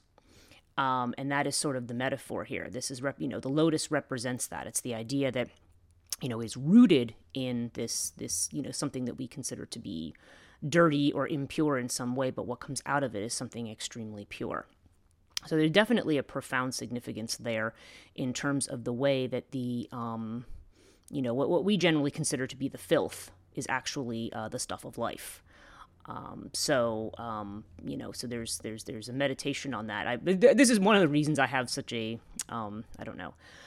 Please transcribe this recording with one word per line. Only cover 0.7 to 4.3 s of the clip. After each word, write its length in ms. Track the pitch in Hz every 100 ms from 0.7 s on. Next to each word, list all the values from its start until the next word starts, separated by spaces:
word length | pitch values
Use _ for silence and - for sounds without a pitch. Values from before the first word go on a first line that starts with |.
| -
Um, 380 | 131 127 123 -
and 120 | 139
that 140 | 139 143
is 100 | -
sort 200 | 151 127
of 120 | 120
the 60 |
metaphor 520 | 120 131 131 - 98 -
here. 220 | 113 -
This 220 | 123 -
is, 120 | 127
rep-, 200 | 139 -
you 60 | 143
know, 120 | 104
the 100 | 131
lotus 420 | 151 160 151 -
represents 560 | 143 - 127 123